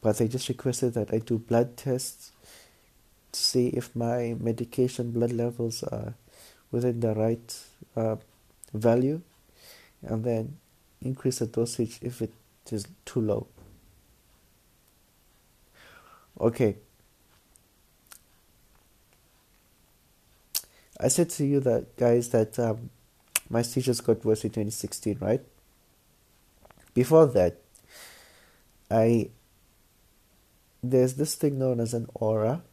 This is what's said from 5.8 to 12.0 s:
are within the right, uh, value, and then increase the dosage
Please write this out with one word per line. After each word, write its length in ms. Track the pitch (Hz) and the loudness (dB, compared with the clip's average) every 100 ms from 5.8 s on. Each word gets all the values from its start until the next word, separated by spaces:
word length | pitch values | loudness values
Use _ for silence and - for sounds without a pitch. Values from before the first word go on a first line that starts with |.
are 300 | - 113 110 117 _ - - - _ | -6 -6 -8 -12 _ -20 -20 -20 _
within 280 | 120 123 117 | -2 0 0
the 160 | 113 107 | 0 2
right, 420 | 110 117 - - - _ - - | 2 0 -6 -16 -16 _ -12 -4
uh, 220 | 113 110 - _ _ _ - | -2 -2 -8 _ _ _ -12
value, 480 | 107 113 120 127 156 - _ _ _ - - - _ | 0 4 4 2 -2 -8 _ _ _ -20 -20 -20 _
and 200 | - 110 | -8 -4
then 340 | 117 113 113 147 _ _ _ _ | -2 -2 -4 -10 _ _ _ _
increase 380 | 131 131 135 127 | -8 -4 -4 -2
the 80 | 113 | -4
dosage 500 | 117 117 - 117 - | -2 -4 -2 -6 -4